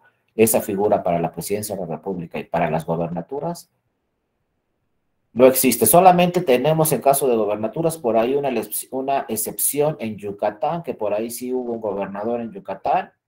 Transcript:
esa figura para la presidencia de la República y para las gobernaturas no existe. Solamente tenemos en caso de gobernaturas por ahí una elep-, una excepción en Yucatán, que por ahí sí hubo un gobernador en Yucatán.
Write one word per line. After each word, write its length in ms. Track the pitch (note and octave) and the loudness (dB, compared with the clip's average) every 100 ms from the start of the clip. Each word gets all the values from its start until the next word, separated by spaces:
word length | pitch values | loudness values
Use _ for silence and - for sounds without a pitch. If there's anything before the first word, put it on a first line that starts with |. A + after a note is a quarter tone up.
| _ _ _ - | _ _ _ 2
esa 260 | A2+ A2 | 2 2
figura 420 | - G2 G#2 G2+ | -2 -2 2 2
para 160 | F#2 E2+ | 2 0
la 120 | E2+ | -2
presidencia 440 | - E2+ G#2 G#2+ F#2+ | -6 -6 -6 -6 -8
de 60 | |
la 160 | E2 D#2 | -6 -8
República 420 | G2 F2+ E2+ D#2 | -6 -8 -8 -10
y 60 | D2 | -6
para 260 | E2+ E2 | -2 -2
las 140 | D#2+ E2 | -2 -2
gobernaturas 840 | E2 E2+ E2+ - C#3 E3 F3 - _ _ _ _ _ _ _ _ _ _ _ _ _ _ _ _ | -4 -4 -6 -8 -8 -6 -8 -14 _ _ _ _ _ _ _ _ _ _ _ _ _ _ _ _
no 120 | A2 B2+ | 6 6
existe. 400 | B2+ B2+ A#2 A2 | 8 2 2 4
Solamente 560 | E3+ F#3 F3 F3+ F3 | 8 8 8 4 2
tenemos 500 | F3 B2 C#3+ D#3+ D#3 | 2 2 4 2 2
en 80 | B2 | 2
caso 260 | C3+ C#3 C#3 | 2 2 4
de 80 | A2+ | 2
gobernaturas 640 | G#2 G#2 A2 D#3+ E3 D#3 | 0 -2 -4 -2 -2 -2
por 180 | A#2+ A2 | 0 2
ahí 200 | A#2+ C#3+ | 2 0
una 140 | C#3 | -2
elep-, 380 | A2+ G#2 - - | -2 -4 -8 -8
una 340 | C3 C3+ C#3 - | -6 -2 -4 -2
excepción 720 | A2 G#2+ - - C#3+ D3 D3+ | -6 -6 -4 -2 0 0 -2
en 180 | A2+ G2 | -8 -8
Yucatán, 640 | G2+ G2 G#2 - D3 E3+ | -10 -4 -4 -4 -4 -4
que 120 | D3 | -6
por 200 | - G#2 | -6 -4
ahí 160 | G#2 A#2 | -2 -4
sí 240 | A#2 B2+ | -8 -6
hubo 200 | B2+ A#2+ | -4 -4
un 80 | A2+ | -6
gobernador 580 | G#2+ G2 F#2+ G2+ A2 A#2+ | -6 -6 -6 -6 -6 -6
en 120 | A2+ | -6
Yucatán. 600 | F#2+ - - - E3+ F#3+ _ | -12 -12 -8 -2 -2 -4 _